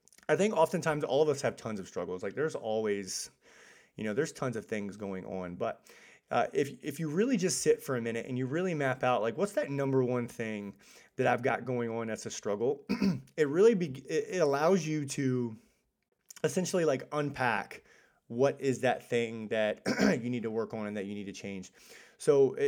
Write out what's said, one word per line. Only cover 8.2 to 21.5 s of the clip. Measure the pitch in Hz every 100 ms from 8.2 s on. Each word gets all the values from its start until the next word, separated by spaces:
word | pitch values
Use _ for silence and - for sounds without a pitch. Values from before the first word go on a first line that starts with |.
| -
and | 127
you | 131
really | 156 185
map | 156 135 131
out, | 131 120
like, | 113 117
what's | 202
that | - 202
number | 139 139 131
one | 123 127 117
thing | - 113 107 101 - - - - -
that | 127
I've | 120
got | 123 110
going | 123 123 117
on | 113 113
that's | 110 113
a |
struggle? | - 110 101 117 143 -
<clears throat> | 220 196 131 - -
It | 147
really | 160 220
be-, | 208 170 127 -
it, | 156 -
it | 180
allows | 147 139 160 190 156
you | 156 135
to | - 135 127 120 110 _ _ _ _ _ _ - -
essentially, | 151 190 175 185
like, | 156 135 -
unpack | 151 147 139 127 104 - - - - _ _ -
what | 117 135 -
is | 135 113
that | 123 - -
thing | 120 117 113 107
that | 110 107 110 - -
<clears throat> | 202 147
you | 120
need | 123
to | 110
work | 110 107
on | 110 104
and | 104
that | 98
you |
need | 104 101
to |
change. | 98 98